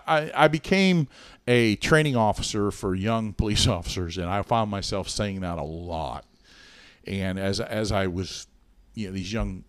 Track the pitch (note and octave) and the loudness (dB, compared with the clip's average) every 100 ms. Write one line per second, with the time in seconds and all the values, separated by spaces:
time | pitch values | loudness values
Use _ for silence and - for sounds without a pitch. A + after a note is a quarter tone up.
0 | - D#3 D#3 - D3+ D#3 - F#3+ F#3+ F3 | 2 0 0 4 4 4 2 4 6 4
1 | C#3+ - - - - B2 A2+ G#2 - D#3 | 0 -6 -20 -8 2 4 4 2 4 4
2 | D3+ B2 G#2+ - - G#2+ G2+ - G2+ F#2 | 4 2 2 0 -4 -2 -2 -2 -2 0
3 | G#2 A2+ A2 - A2 G#2 C3 F2+ - F#2+ | 0 0 0 0 0 2 2 2 -2 -6
4 | E2+ F2+ E2+ G2+ F#2+ A#2 G#2+ G2+ - G2 | -4 -4 -2 -2 0 0 0 -4 -4 -4
5 | F2 - G#2 F#2+ F#2 E2+ D2 E2 F2 D#2+ | -4 -4 -2 -2 -4 -4 -6 -8 -8 -6
6 | C#2 C#2 - _ _ - - - - - | -6 -8 -14 _ _ -20 -20 -20 -20 -18
7 | - G2 F#2+ F#2+ G2 G2 - G#2+ G#2+ G#2 | -8 -4 -2 -2 -2 -2 -4 -4 -2 0
8 | F#2+ F2 F2+ - - _ _ _ _ A2+ | 0 -2 -6 -10 -16 _ _ _ _ -10
9 | G2 F#2+ F2+ A2 G#2 F#2+ | -8 -6 -4 -4 -4 -6